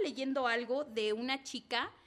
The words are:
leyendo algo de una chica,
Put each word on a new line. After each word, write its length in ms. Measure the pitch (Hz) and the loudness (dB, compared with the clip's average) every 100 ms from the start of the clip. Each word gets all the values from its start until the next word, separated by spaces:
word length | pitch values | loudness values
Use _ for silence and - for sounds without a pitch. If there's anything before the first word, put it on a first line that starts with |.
leyendo 420 | 370 226 269 269 247 | -2 0 0 2 2
algo 380 | 233 240 262 | 2 2 -2
de 300 | 294 220 214 | -2 0 0
una 300 | 214 247 269 | 0 0 -4
chica, 480 | - 247 - 240 339 - | -4 -10 -2 0 0 -6